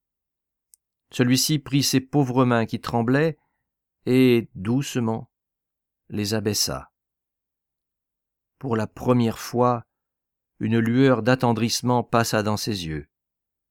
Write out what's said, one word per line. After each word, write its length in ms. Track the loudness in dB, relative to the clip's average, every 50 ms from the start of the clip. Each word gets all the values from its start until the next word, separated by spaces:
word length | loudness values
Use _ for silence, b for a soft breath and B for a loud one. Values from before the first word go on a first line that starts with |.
| _ _ _ _ _ _ _ _ _ _ _ _ _ _ _ _ _ _ _ _ _ _
Celui-ci 480 | -2 0 2 2 2 0 0 -2 -2
prit 260 | -4 -4 -2 -2 0 0
ses 180 | 0 0 -2
pauvres 420 | -2 0 0 0 0 0 0 0 2
mains 220 | 2 2 0 0
qui 160 | -2 -4 -8
tremblaient 560 | -6 -4 -2 -2 0 0 0 0 0 -2 -4 -6 _ _ _ _ _ _ _ _ _ _ _ _ _
et, 440 | 0 4 4 6 6 4 2 0 -4 _
doucement, 760 | -8 -4 -2 -2 -2 -2 -4 -4 -4 -2 -2 -4 -4 -8 -14 _ _ _ _ _ _ _ _ _ _ _ _ _ _ _ _
les 240 | -6 -6 -4 -2 -4
abaissa. 580 | -2 -2 -2 -2 -2 -4 -4 -4 -8 -12 -16 _ _ _ _ _ _ _ _ _ _ _ _ _ _ _ _ _ _ _ _ _ _ _ _ _ _ _ _ _ _ _ _ _ _
Pour 160 | -6 -4 -2
la 120 | -2 -4
première 520 | -6 -8 -4 0 2 2 2 2 0 -2 -4
fois, 460 | -10 -6 -2 0 2 2 0 -2 -6 _ _ _ _ _ _ _ _ _ _ _ _ _ _ _
une 200 | -2 0 2 2
lueur 440 | 2 2 4 4 4 4 4 2 2
d'attendrissement 800 | 0 2 2 2 0 2 2 0 -2 -2 -2 -2 0 0 0 0
passa 400 | 0 0 0 0 2 0 -2 0
dans 140 | 0 -2
ses 280 | -4 -4 -6 -6 -6 -6
yeux. 240 | -6 -8 -8 -10 -14 _ _ _ _ _ _ _ _ _ _ _ _